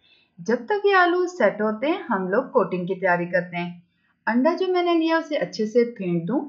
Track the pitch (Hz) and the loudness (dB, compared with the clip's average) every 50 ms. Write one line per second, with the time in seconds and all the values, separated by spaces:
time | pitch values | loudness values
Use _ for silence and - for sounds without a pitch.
0 | _ _ _ _ _ _ _ - 170 - 226 247 247 - 415 403 403 403 392 381 | _ _ _ _ _ _ _ -8 -2 -2 -2 -2 0 -2 -2 0 2 4 6 6
1 | 359 349 339 359 359 349 - - 226 196 185 - 214 214 214 214 254 302 349 392 | 6 4 4 2 0 -2 0 0 2 2 2 0 -2 -2 -2 -2 -2 -2 -2 -2
2 | - - 226 190 185 180 190 240 277 277 - 247 190 175 180 180 180 175 196 - | -2 -2 -2 -2 -2 0 0 -2 -2 0 0 0 0 0 -2 -4 -4 -4 -4 -2
3 | 190 185 175 175 175 175 180 180 175 175 170 175 175 175 175 - - _ _ _ | 0 0 0 0 0 -2 -2 -2 -2 -4 -6 -8 -8 -8 -10 -14 -20 _ _ _
4 | _ _ _ _ _ 208 226 240 262 320 349 339 381 370 359 359 349 349 339 330 | _ _ _ _ _ -2 0 2 2 2 2 2 0 0 0 0 2 2 2 2
5 | 320 330 320 320 320 311 302 - 180 175 - - 220 214 - 247 233 233 - - | 2 2 0 0 0 -2 -4 -4 -4 -4 -4 -4 -4 0 2 2 2 2 0 -4
6 | 190 175 170 170 165 170 226 302 302 | -4 -2 -2 -2 -2 -2 -4 -4 -4